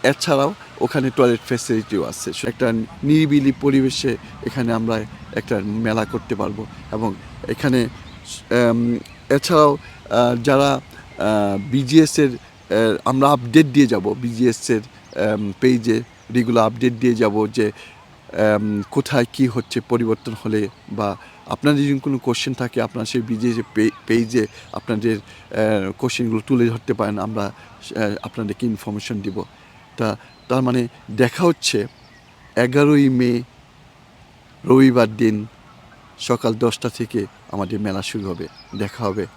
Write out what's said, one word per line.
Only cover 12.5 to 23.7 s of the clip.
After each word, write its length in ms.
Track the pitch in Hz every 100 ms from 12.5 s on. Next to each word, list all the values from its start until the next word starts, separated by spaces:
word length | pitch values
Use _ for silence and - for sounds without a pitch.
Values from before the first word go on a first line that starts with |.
| - - 101 113 101 -
আমরা 260 | 131 139
আপডেট 340 | 147 120 147 151
দিয়ে 220 | 131 131
যাব, 260 | 110 95 104
বিজিএস 480 | 120 113 123 113 -
এর, 120 | 113 104 - - -
এম, 360 | 104 107 104 95
পেজে 420 | 131 123 113 113 120 - - 117
রেগুলার 300 | 117 117 110
আপডেট 280 | 117 123
দিয়ে 220 | 117 123 113
যাব 320 | 113 104 107
যে, 240 | 107 104 - - - - - -
এম, 480 | - 107 104 107 104 101
কোথায় 340 | - 131 143 120
কী 140 | - 131
হচ্ছে 340 | 120 113 -
পরিবর্তন 540 | 110 120 117 110 - 110 110
হলে, 240 | 107 101 - -
বা 260 | 104 104 95 - - -
আপনাদের 440 | - 147 147 143
যদি 100 | 139
কোনো 180 | 143 135
কোশ্চেন 360 | - 120 -
থাকে 280 | 127 120 -
আপনারা 240 | 113 113 110
সেই 160 | 127
বিজিএস 380 | 110 110 120 117 113